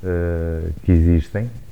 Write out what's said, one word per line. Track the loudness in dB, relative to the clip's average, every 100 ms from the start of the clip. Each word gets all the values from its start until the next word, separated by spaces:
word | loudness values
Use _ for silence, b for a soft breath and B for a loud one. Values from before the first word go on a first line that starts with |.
eh, | -2 -2 -2 -2 -4 -4 -6 -6
que | 2
existem, | 4 6 4 2 -6 -6 -10 -16